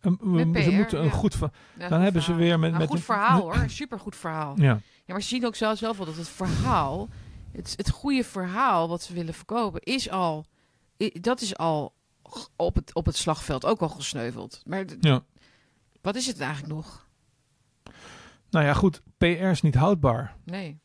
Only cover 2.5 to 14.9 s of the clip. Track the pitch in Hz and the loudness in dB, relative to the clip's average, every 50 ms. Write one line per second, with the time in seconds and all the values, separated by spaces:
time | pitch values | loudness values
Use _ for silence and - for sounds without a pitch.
2.5 | 170 165 160 165 165 165 160 151 - 170 160 - 233 202 202 233 262 - 190 165 | 4 4 2 2 2 2 0 0 0 -4 -2 0 0 2 4 6 6 4 4 2
3.5 | - - - - - - 294 269 - 196 - 208 - - - 170 160 160 156 147 | 0 0 0 0 -2 -8 -8 -8 -8 -10 -10 -12 -14 -8 -8 -6 -4 -4 -6 -4
4.5 | 139 208 156 135 120 107 - _ _ _ _ - 180 196 202 - 226 254 240 240 | 2 4 6 6 6 4 -2 _ _ _ _ -8 -8 -6 -6 -4 -4 -2 -2 -2
5.5 | 220 - 226 214 220 208 220 226 226 196 190 156 156 160 165 - - - 190 185 | -2 0 -2 -2 0 -2 -2 -6 -4 -6 -6 -8 -8 -10 -12 -12 -8 -6 -4 -2
6.5 | - - 202 254 247 185 151 139 135 180 202 226 - - - - - - - - | -2 0 2 2 2 2 2 0 -2 -6 -8 -10 -12 -16 -16 -18 -18 -18 -18 -16
7.5 | - - 175 - - - 196 - - - - 285 277 262 233 - - 202 185 180 | -14 -14 -10 -10 -8 -6 -2 -2 -2 -2 0 0 2 2 0 -2 -4 -6 -6 -4
8.5 | 185 214 262 262 202 170 165 165 170 175 - - 180 175 170 160 - - - - | -2 0 2 2 4 2 2 0 -2 -6 -6 -8 -8 -8 -6 -6 -8 -10 -10 -4
9.5 | 214 240 233 202 - - - - 247 269 - 220 - 190 180 170 156 156 151 _ | -2 -2 -2 -2 -4 -8 -4 -2 -2 -2 -2 -4 -4 -2 -2 -2 -2 -4 -8 _
10.5 | _ _ _ _ _ _ _ _ _ _ 202 220 - 165 175 226 254 247 - 196 | _ _ _ _ _ _ _ _ _ _ -4 -4 -4 -4 -2 -2 -2 0 -2 -8
11.5 | 190 - 160 165 160 151 139 - _ _ _ _ _ _ _ - - - - - | -6 -2 -2 0 0 -2 -4 -6 _ _ _ _ _ _ _ -18 -16 -16 -16 -16
12.5 | _ _ - 175 - - - - - 165 156 - 151 - - 185 156 - - - | _ _ -2 0 0 -2 -2 -2 -6 -2 -2 -2 -2 0 0 -2 -2 -2 -2 -6
13.5 | 147 131 - - 220 208 175 156 - 139 135 - - 139 117 117 113 113 98 - | -6 -2 2 0 2 2 0 -4 -4 -6 -8 -8 -6 -6 -6 -6 -8 -8 -12 -14
14.5 | - - _ - 170 190 196 185 | -16 -18 _ -8 -6 -6 -6 -8